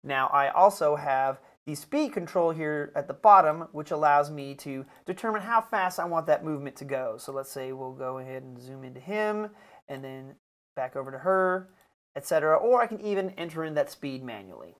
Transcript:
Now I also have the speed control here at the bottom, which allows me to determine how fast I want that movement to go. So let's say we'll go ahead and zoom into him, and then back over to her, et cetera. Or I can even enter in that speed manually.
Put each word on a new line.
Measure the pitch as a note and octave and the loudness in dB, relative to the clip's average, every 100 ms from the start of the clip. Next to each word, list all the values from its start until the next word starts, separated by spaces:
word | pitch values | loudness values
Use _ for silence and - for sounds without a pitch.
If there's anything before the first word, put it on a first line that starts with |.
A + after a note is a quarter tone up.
| C#3+ | -2
Now | C3+ C3 | 0 2
I | C#3+ C#3 | 2 2
also | - G3 G3+ D3+ D3 | 6 6 6 0 2
have | C#3+ C3 C3+ C3+ - _ - | 0 0 0 -4 -14 _ -10
the | D3 | -10
speed | - C#4+ D4 | -4 -2 0
control | G3+ E3+ F#3 E3 | -4 -2 0 0
here | D#3+ D#3 D3+ D3 D3 | 0 -2 -4 -4 -6
at | C#3+ | -6
the | |
bottom, | - G#3+ G3 D#3 D#3 E3 | 4 8 10 8 2 -6
which | D3 D3 | -10 -6
allows | D#3 D3+ D3 D3 | 0 4 4 2
me | D3+ C#3 C#3 | -4 -12 -12
to | C#3+ C3+ C#3 - - | -10 -10 -12 -16 -10
determine | F#3 A3+ G#3+ | -6 -4 -4
how | G3 A#3 | 0 0
fast | A3+ G#3+ F#3 F#3 | 0 -2 -2 -2
I | F3 | -2
want | E3 D#3 | -2 2
that | D3 D#3 | 0 0
movement | D3 C#3+ - | -6 -8 -12
to | C3+ | -6
go. | C3+ B2+ A2 | -4 -4 -6
So | - | -8
let's | C3+ C3+ | -10 -8
say | C#3 C3 | -10 -10
we'll | C3 C3 | -10 -12
go | C3 C3 C3 | -8 -8 -8
ahead | C3 C3 | -10 -12
and | C3 B2 | -12 -18
zoom | B2+ C3+ C3 | -16 -16 -16
into | B2+ | -16
him, | C#3+ G#3+ G#3+ G#3+ G#3+ G#3 - - - | -6 -2 0 -2 -6 -12 -20 -20 -14
and | C3+ | -12
then | C3+ C3+ C3+ - _ _ _ - | -10 -14 -16 -20 _ _ _ -8
back | C3 C3+ | -6 -6
over | C3+ | -10
to | C3+ | -4
her, | E3 F#3+ F#3 F#3 F#3 _ _ _ _ - | 2 4 4 0 -4 _ _ _ _ -12
et | - | 0
cetera. | D#3+ D#3 D#3+ | 2 6 4
Or | A#3 B3 | 6 4
I | A3+ | 4
can | G#3+ | -2
even | G#3 G3 F#3+ | -2 -2 -2
enter | F#3 E3+ D#3+ D#3+ | -6 -8 -6 -2
in | |
that | D3+ C#3+ | 0 -2
speed | - C#3+ C3 | -4 -8 -8
manually. | B2+ A2 F#2+ C2+ E2 | -10 -12 -14 -18 -18